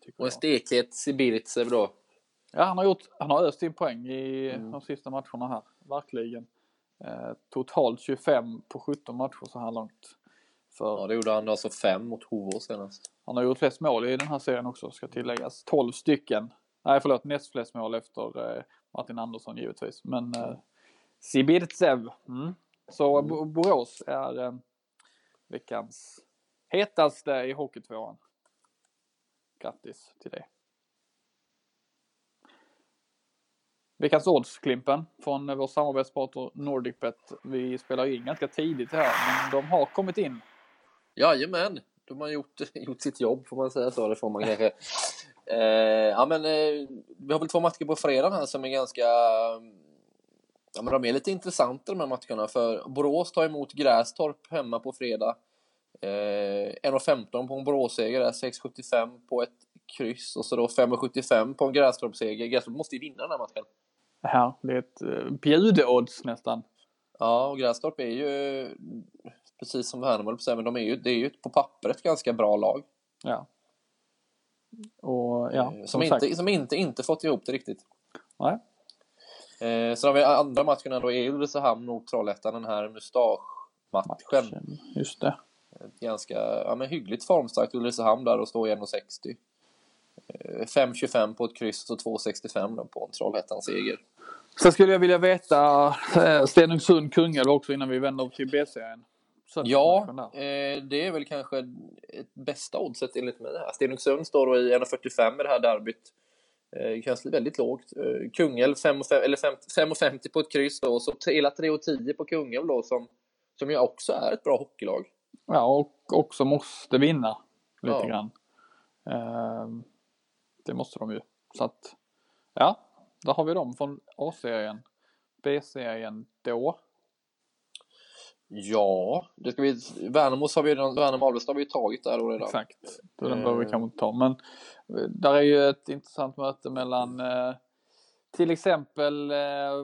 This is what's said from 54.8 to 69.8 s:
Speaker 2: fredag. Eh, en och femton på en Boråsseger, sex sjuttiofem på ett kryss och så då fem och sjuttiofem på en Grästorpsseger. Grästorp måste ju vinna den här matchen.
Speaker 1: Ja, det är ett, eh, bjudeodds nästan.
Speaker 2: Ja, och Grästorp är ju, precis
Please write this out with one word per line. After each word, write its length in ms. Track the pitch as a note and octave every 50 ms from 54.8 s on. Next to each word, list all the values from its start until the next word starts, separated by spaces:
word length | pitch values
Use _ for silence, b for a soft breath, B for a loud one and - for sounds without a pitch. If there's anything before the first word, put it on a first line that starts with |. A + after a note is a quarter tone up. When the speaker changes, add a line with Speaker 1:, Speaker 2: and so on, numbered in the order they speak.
| - C3+
Speaker 2:
fredag. 440 | B2+ - C3 A#2+ A2+ G#2+ G#2+ A#2 A#2+ - _ _ _ _ _ _ _ _ _ _ _ -
Eh, 720 | - G2 G2 G#2 G#2 G#2 G2+ G#2 G#2 G2 G2+ G2+ G2+ G2+ - - -
en 100 | C#3+ C3+
och 80 | C3+
femton 460 | - - D3 B2+ G#2+ - - B2 B2+ B2+
på 80 | C#3
en 80 | C3+ C3+
Boråsseger, 680 | C#3+ C#3+ C#3 B2+ A#2 - - A2+ A2 B2+ B2+ B2 A#2+
sex 280 | A#2 - - B2+ A#2 -
sjuttiofem 680 | - B2+ - - B2 - - A#2+ A2+ A#2 B2 A#2+ _ _
på 140 | C3 A#2+
ett 80 | B2 A#2+ _ _ _ _ _ _ _ - - -
kryss 380 | C3 A2+ B2 - - - -
och 100 | - A#2
så 100 | - B2+
då 120 | A#2+ A#2 A#2+
fem 240 | - - B2 A#2+
och 80 | B2 A#2
sjuttiofem 540 | C#3 A#2+ - C3 B2+ - C3 A2 A2 B2+ C3+
på 120 | - C#3+
en 80 | C3+ B2+
Grästorpsseger. 720 | C#3+ C#3 C3 B2 - - A2+ F#2+ - A2+ A2 G#2+ A2 A#2 A#2
Grästorp 280 | B2 B2 - A#2+ A#2 D3
måste 180 | D#3+ - C#3
ju 40 | B2
vinna 220 | C#3+ D3+ C3 - B2
den 80 | -
här 60 | D#3 C3
matchen. 260 | A#2 - - A2 - - _ _ _ _ _ _ _ _ _ _
Speaker 1:
Ja, 380 | - C3+ C3+ B2+ B2 B2 C3 -
det 120 | - C3 B2+
är 40 | B2+
ett, 240 | B2+ - _ -
eh, 280 | - - - - B2+ B2+
bjudeodds 920 | C#3+ C#3+ - D3+ D3+ E3 G3 A3 G3 D#3+ C#3 B2 B2 B2 A#2+ A#2+ - - -
nästan. 400 | B2+ A#2 - _ A#2+ A#2 A2+ A#2 - _ _ _ _ _ _ _ _ _ _
Speaker 2:
Ja, 280 | A2+ A2+ A#2 A#2+ C3 C#3
och 80 | C#3 C3+
Grästorp 420 | C3 A#2+ A#2 - - D#3+ D#3 -
är 60 | C3 A#2
ju, 640 | A#2 B2+ D3 D3 C#3 C#3 C#3 C#3 C3+ C3+ C3 - - - - - - A2+ F#2 - _ - _ - - _ _ _ _ _
precis 300 | B2 - - C3